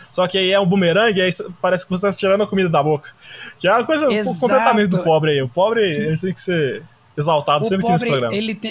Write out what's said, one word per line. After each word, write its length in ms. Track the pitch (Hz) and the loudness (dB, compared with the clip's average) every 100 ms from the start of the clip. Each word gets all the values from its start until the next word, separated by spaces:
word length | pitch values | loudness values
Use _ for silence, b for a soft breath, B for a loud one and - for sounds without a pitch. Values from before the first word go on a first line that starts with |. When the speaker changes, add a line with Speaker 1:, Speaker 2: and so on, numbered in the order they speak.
| B | B
Speaker 1:
só 160 | - 180 | -2 -2
que 100 | 190 | 0
aí 140 | 185 | 0
é 80 | 196 | 2
um 60 | 196 | 2
bumerangue, 560 | 196 175 180 233 190 | 2 2 2 2 2
aí 100 | 185 | 0
cê, 140 | 175 - 180 | -2 -6 -4
parece 240 | 185 180 - | -2 -2 -2
que 60 | |
você 100 | 180 | -4
tá 100 | 202 | -2
tirando 320 | 190 196 202 | 0 0 0
a 40 | 208 | 0
comida 200 | 190 185 | 0 0
da 160 | 160 | 2
boca. 260 | 147 147 - - B B B B | 2 0 -4 -20 B B B B
Que 100 | 175 | 2
é 40 | |
uma 120 | 220 233 | 2 2
coisa 260 | 311 294 | 0 0
Speaker 2:
Exato. 260 | 214 208 175 | 0 -2 0
Speaker 1:
completamente 480 | 240 208 226 220 208 | 2 2 2 2 2
do 120 | 175 | 0
pobre 280 | 170 156 156 | 2 2 2
aí. 100 | 147 | 0
O 60 | 131 | -2
pobre, 340 | 165 202 226 | 0 0 2
ele 340 | 202 147 151 160 | 0 -2 -2 -2
tem 160 | 185 | -4
que 80 | 180 | -4
ser 420 | - 175 139 107 - _ _ - | -2 -2 -2 -4 -12 _ _ -4
exaltado 480 | 147 156 143 147 220 | 0 0 0 0 0
Speaker 2:
O 20 | |
Speaker 1:
sempre 160 | 190 233 | 0 0
aqui 60 | |
nesse 120 | - 233 | 0 0
Speaker 2:
pobre, 140 | 143 | -2
Speaker 1:
programa. 160 | 117 196 | -2 -4
Speaker 2:
ele 200 | 220 220 | -4 -6
te-, 120 | 220 | -8